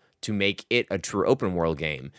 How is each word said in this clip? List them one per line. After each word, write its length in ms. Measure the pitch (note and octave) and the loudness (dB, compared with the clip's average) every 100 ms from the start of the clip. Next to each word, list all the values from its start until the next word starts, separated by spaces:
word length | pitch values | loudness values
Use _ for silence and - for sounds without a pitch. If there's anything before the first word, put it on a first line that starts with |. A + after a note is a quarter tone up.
| _ _ | _ _
to 100 | - | -4
make 320 | G#2 G2 G2+ - | 0 0 0 0
it 160 | A#2 - | 0 0
a 80 | F#2+ | -2
true 280 | - G2 F#2 | -2 0 2
open 260 | C3+ G#2 | 2 2
world 220 | F2 E2 D2+ | 0 0 0
game. 340 | D#2+ C#2+ C2+ | -4 -6 -10